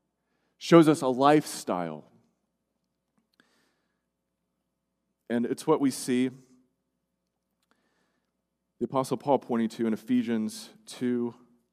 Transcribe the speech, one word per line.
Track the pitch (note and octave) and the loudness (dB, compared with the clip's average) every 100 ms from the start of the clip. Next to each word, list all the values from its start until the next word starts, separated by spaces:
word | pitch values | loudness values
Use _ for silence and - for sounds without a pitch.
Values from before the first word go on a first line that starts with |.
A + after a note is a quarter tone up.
| _ _ _ _ _ _ | _ _ _ _ _ _
shows | - E3+ D3+ | 6 8 8
us | C#3+ | 4
a | C3+ | 0
lifestyle. | B2 C#3 D3+ C#3+ - - F#2 E2+ D2+ - _ _ _ _ _ _ _ _ _ _ _ _ _ _ _ _ _ _ _ _ _ _ _ _ _ _ _ _ _ _ _ - | 2 4 4 2 -10 -6 -6 -6 -10 -16 _ _ _ _ _ _ _ _ _ _ _ _ _ _ _ _ _ _ _ _ _ _ _ _ _ _ _ _ _ _ _ -8
And | A#2+ A#2 | -4 -4
it's | - - | -4 -2
what | D3+ | 0
we | C#3 | 0
see | B2 - B2 B2+ B2+ - _ _ _ _ _ _ _ _ _ _ _ _ _ _ _ _ _ _ _ _ _ _ - | -4 -4 -2 -2 -6 -20 _ _ _ _ _ _ _ _ _ _ _ _ _ _ _ _ _ _ _ _ _ _ -10
the | A#2 | -6
Apostle | C#3 C3 A#2+ | -4 -2 -4
Paul | - C3 | 0 -2
pointing | - A#2+ A2+ | 0 -2 -2
to | - A2+ | -2 -4
in | |
Ephesians | G#2+ - B2 A2+ A2+ A2 - - - - | -4 -2 -2 0 -4 -4 -8 -18 -20 -20
two | - B2+ B2 A#2+ A#2 _ _ _ | -8 -4 -4 -6 -10 _ _ _